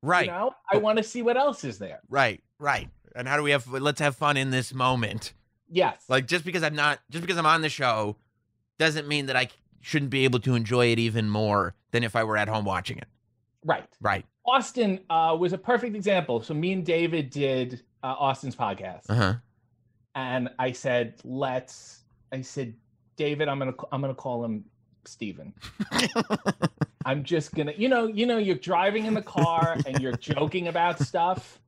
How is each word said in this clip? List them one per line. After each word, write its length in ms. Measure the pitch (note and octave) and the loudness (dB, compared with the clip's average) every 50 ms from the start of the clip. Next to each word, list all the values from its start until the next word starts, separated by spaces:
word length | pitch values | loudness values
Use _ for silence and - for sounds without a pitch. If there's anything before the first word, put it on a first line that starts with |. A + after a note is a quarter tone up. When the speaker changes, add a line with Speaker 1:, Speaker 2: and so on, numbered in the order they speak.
| - | 0
Speaker 1:
Right. 220 | C#3 F3 F3+ D#3 F3+ | 2 2 2 2 2
Speaker 2:
You 40 | |
know? 200 | F3 F3+ G#3 B3+ - - _ - | -2 -2 -4 -4 -4 -6 _ 2
I 60 | G3 G#3 | 2 2
wanna 260 | G#3 G#3+ A3 A3 G#3+ | 4 4 2 0 0
see 200 | G#3+ - A#3+ A#3 | -2 -6 -2 0
what 120 | A#3 A#3+ B3+ | 2 2 4
else 260 | C#4 D4 A#3+ - - | 2 2 0 -2 -8
is 160 | C#3 A2 G2 | -10 -8 -8
there. 220 | G2+ F2+ D2 - _ _ | -10 -12 -12 -14 _ _
Speaker 1:
Right, 340 | - C#3 C3+ A#2 - D2+ _ _ _ _ | 2 2 2 2 2 -2 _ _ _ _
right. 300 | D3 C#3+ C#3 A2 - - - _ _ - - | -2 0 0 0 -2 -8 -16 _ _ -18 -12
And 120 | - B2 B2+ | -10 -6 -2
how 100 | C#3 D3 | 0 0
do 60 | D3+ | 2
we 80 | C#3+ | 4
have, 160 | C#3+ C#3+ A#2 B2+ | 2 2 2 -2
let's 320 | B2 C3+ C3+ D3 C#3+ - | -6 -2 0 0 0 2
have 140 | D3+ D3 C3+ | 0 -2 0
fun 220 | - D#3 D3 D3 - | 0 0 2 2 2
in 140 | C3+ C3+ | 0 0
this 200 | C3 C3 B2 - B2 | 0 -2 -2 -2 -4
moment. 600 | C3 B2+ B2+ B2+ B2+ A#2 G2+ - A2+ - - - _ _ _ _ _ _ _ | 0 2 2 2 2 0 -2 -4 -8 -10 -12 -16 _ _ _ _ _ _ _
Speaker 2:
Yes. 340 | E3+ - F3+ C#3+ - - _ _ | 0 2 2 2 0 -6 _ _
Speaker 1:
Like, 200 | C3 C3+ C3+ - | 0 0 2 2
just 180 | E3+ F3+ D#3 | -4 -4 -4
because 160 | F3+ F3 F#3 | -2 -4 -2
I'm 140 | E3 D3+ D3+ | -2 -2 0
not, 240 | D3+ D3 D3 C#3+ - _ _ | 2 2 0 0 0 _ _
just 120 | B2 E3 | -12 -10
because 160 | E3+ F3 F#3+ E3+ | -4 -4 -2 2
I'm 80 | E3 D#3 | 4 4
on 140 | D#3+ E3 | 4 4
the 80 | D#3+ D#3 | 2 -2
show 480 | C3+ - C#3 B2 A#2 A2 G#2+ G#2 G#2+ _ _ _ _ _ _ _ _ _ _ _ _ _ | -2 0 0 2 2 2 0 -2 -4 _ _ _ _ _ _ _ _ _ _ _ _ _
doesn't 300 | D#3 D#3+ D3+ D#3 D3 C#3+ | 0 0 2 0 -4 -2
mean 200 | D3 D3 C#3 C3+ | -2 -2 0 0
that 100 | C3 B2+ | 0 0
I 80 | B2+ | 0
c-, 60 | B2 - _ _ _ _ - | 0 -4 _ _ _ _ -20
shouldn't 320 | - - - D#3 C#3+ C3+ | -12 -2 0 0 0 2
be 140 | B2+ C3+ C3 | 2 4 4
able 140 | C3 B2 B2 | 4 4 2
to 120 | - C3+ B2+ | 2 2 2
enjoy 340 | A#2+ A2+ G#2+ B2 B2 A#2+ A#2+ | 2 2 2 2 4 4 4
it 120 | A#2 A2+ | 4 4
even 300 | A#2 A#2 A2 A#2 A2 G#2+ | 2 2 2 0 0 0
more 440 | G#2 G#2+ A2 G#2+ G#2 G2+ F#2+ E2+ F#2+ _ _ _ | 0 2 2 4 4 4 2 2 -2 _ _ _
than 120 | - A#2+ A#2+ | -2 0 0
if 100 | A2+ G2 | 0 0
I 120 | A#2 A2+ | 0 0
were 100 | A2 G#2+ | 2 2
at 140 | G#2 G#2 G2+ | 0 0 2
home 160 | A2 A2 G#2 | 0 -2 0
watching 320 | G2+ F#2+ F2+ F2 - - - | 0 -2 -2 -4 -6 -10 -10
it. 100 | - _ _ _ _ _ _ _ _ _ _ _ _ | -12 _ _ _ _ _ _ _ _ _ _ _ _
Speaker 2:
Right. 220 | D#3+ D#3 - - - _ _ | -2 -2 -2 -2 -14 _ _
Speaker 1:
Right. 240 | - G#2+ G2 G#2 A#2 _ _ _ _ | -2 -2 -2 -2 -4 _ _ _ _
Speaker 2:
Austin, 540 | - B3 C4+ B3+ - - B3+ A3+ G#3 F#3 F#3+ - _ | 2 2 2 2 0 -2 0 2 2 2 -2 -4 _
uh, 280 | E3+ E3 E3 E3 E3 D#3+ | 2 2 4 4 2 2
was 140 | F3+ F3 F3 | 2 0 0
a 40 | F#3 | -2
perfect 380 | - - B3 A#3+ A#3+ B3 G#3 | 0 0 0 0 2 -2 -6
example. 460 | G#3+ F#3+ G3+ G3+ F#3 E3 C#3+ B2 A#2 | -4 0 2 2 2 2 0 -2 -4
So 120 | A2+ - D#3+ | -2 -2 -4
me 200 | D3+ D#3+ F3+ F#3+ | -2 0 0 -2
and 120 | F#3+ F3 | -2 0
David 440 | D3+ E3+ E3 E3+ E3 E3 E3 D3 B2+ | 0 2 2 2 2 0 -2 -4 -4
did, 520 | - C#3+ C#3 C3+ C3 C3 B2+ B2 B2+ A#2 _ _ _ _ - | -2 -2 0 0 2 0 -2 -2 -6 -12 _ _ _ _ -8
uh, 120 | C3 C3 C3+ | -6 -4 0
Austin's 340 | C#3+ C3+ C3 - - C3+ A#2 | 0 0 0 0 -4 -10 -4
podcast. 480 | - B2+ G#2+ G2 F#2+ F#2+ F#2 F2+ D#2 - - | -2 -2 -2 -2 -4 -8 -12 -12 -12 -4 0
Speaker 1:
Uh-huh. 260 | G#2+ A#2 G#2+ F#2 G2+ A#2+ - _ _ _ _ _ _ _ _ _ _ _ _ _ _ | 2 4 4 2 2 -2 -6 _ _ _ _ _ _ _ _ _ _ _ _ _ _
Speaker 2:
And 360 | C#3 C3 B2+ B2+ C3 B2 B2 - - | -8 -6 -2 -2 -2 -2 -4 -4 -2
I 120 | B2+ C3 B2 | -2 -2 -2
said, 420 | - - C#3 B2 B2 A#2+ A2+ - - - | -4 -2 0 2 2 0 0 -6 -16 -14
"Let's," 800 | A#2+ B2+ C3 C3+ C3 B2+ C3 B2+ - - - - - - - _ _ _ _ _ _ - | -10 -6 -4 -4 -2 -2 -4 -6 -8 -20 -20 -20 -20 -20 -20 _ _ _ _ _ _ -10
I 80 | C3 | -10
said, 320 | B2+ - - C#3+ C3+ A#2 A2 - _ _ _ _ _ _ _ | -10 -10 -8 -8 -8 -8 -10 -16 _ _ _ _ _ _ _
David, 320 | _ D#3 D3 D3 C#3+ D#3 D3 | _ -2 -2 0 2 2 2
I'm 120 | C#3 C#3 | 2 0
gonna 120 | C3+ C3 | 0 -2
c-, 160 | B2+ - - - | -4 -6 -8 -6
I'm 100 | - C3+ | -4 -2
gonna 120 | C#3 C3+ C3 | -2 -2 -4
call 300 | - - C3+ B2 A#2+ A#2 | -4 -6 -4 -4 -2 -2
him 220 | A#2 A2 G#2+ G2+ - _ _ _ _ _ _ _ - | -2 -4 -4 -6 -10 _ _ _ _ _ _ _ -20
Steven. 460 | - _ A#2 G#2 - - - - - - - - - _ G3+ - | -12 _ -8 -8 -8 -10 -14 -16 -18 -18 -18 -20 -8 _ -8 -4
Speaker 1:
<laughs> 1120 | - - - G#3+ - A3+ - - G#3 - - - G3 _ - D#3+ _ - - - _ _ - | -2 0 0 0 0 -2 -2 -2 -2 -2 -2 -4 -4 _ -2 -4 _ -2 -6 -6 _ _ -4
Speaker 2:
I'm 180 | C3+ C3 D3 C#3 | -4 -2 -2 -2
just 300 | D3 E3+ D#3+ D3+ - - | -2 -2 -2 -2 -2 -4
gonna, 200 | D#3 D3 D3 D3+ F#3 | -4 -4 -4 -2 0
you 100 | G#3+ C4 | 2 2
know, 200 | C4 A#3+ A3+ A3 | 2 2 2 0
you 180 | A3 G3+ A3+ | 0 0 0
know, 120 | A#3+ A#3+ A3+ | 2 2 0
you're 180 | G#3 G3 F3 | 2 2 0
driving 500 | - - F3 F#3+ E3+ F#3 G3+ G#3 A3+ G#3+ | -2 0 0 2 2 2 2 2 0 -2
in 80 | A3 G#3+ | 0 -2
the 80 | G#3+ | -2
car 560 | G3+ - - - D3+ E3 E3 E3 E3 E3 E3 D#3 C#3+ | -2 -4 0 2 2 4 4 2 2 2 2 0 -4
and 140 | C#3 C3 C#3 | -2 -2 -2
you're 140 | C3 C3 A#2+ | -2 -2 -4
Speaker 1:
<laughs> 20 | A#2+ | -4
Speaker 2:
joking 500 | - - D3+ C#3 D3+ D3+ D#3 F#3 F3 E3+ | -4 -2 0 0 0 0 0 -2 -4 -2
about 320 | E3 E3+ E3+ F3 E3+ - | 0 2 2 2 2 0
stuff 600 | D3 - - F3+ E3+ F3+ F#3 F3+ - - - - _ | -2 -2 0 0 2 2 0 -2 -6 -16 -20 -20 _